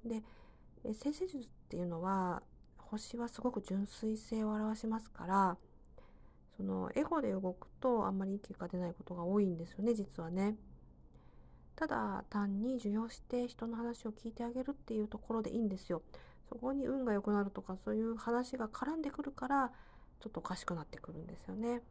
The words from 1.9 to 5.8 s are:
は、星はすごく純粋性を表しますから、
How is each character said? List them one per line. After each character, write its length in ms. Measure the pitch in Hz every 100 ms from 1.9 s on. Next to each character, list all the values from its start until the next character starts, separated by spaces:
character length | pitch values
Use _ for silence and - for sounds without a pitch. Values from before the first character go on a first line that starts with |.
| 165
は、 400 | 180 196 185 175 - - - -
星 400 | - 214 - 233
は 100 | 233
す 120 | -
ご 120 | 247
く 100 | 240
純 240 | 190 190 202
粋 320 | - 220 214
性 260 | - 220
を 80 | 214
表 240 | 214 214 214
し 60 | 220
ま 120 | 220
す 100 | 220
か 140 | - -
ら、 320 | 196 190 180 - -